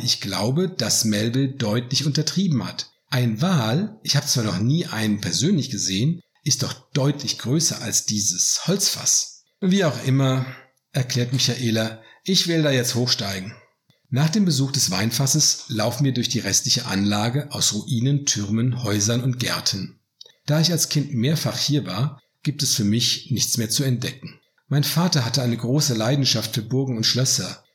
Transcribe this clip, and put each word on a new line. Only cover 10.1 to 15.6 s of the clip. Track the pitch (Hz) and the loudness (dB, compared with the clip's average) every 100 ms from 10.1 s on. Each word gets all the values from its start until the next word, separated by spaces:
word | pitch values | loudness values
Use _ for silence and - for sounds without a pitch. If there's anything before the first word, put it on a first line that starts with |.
| 135 135 131 131 - - _ _ | 2 4 2 -2 -8 -20 _ _
erklärt | - 123 131 123 | -4 -2 -2 0
Michaela, | 131 127 120 120 110 110 110 - - | 0 0 0 0 0 0 -6 -18 -10
„ich | - 190 170 | -2 0 2
will | 165 | 2
da | 151 | 2
jetzt | 131 120 120 | 2 0 0
hochsteigen.“ | 123 - 101 98 95 - - _ _ _ _ | 0 0 -2 -6 -10 -14 -20 _ _ _ _
Nach | 127 156 | 0 2
dem | 214 185 | 2 2
Besuch | 131 135 | 2 0
des | 139 - | 0 0
Weinfasses | 180 110 - 135 156 - - | 0 0 0 2 2 2 0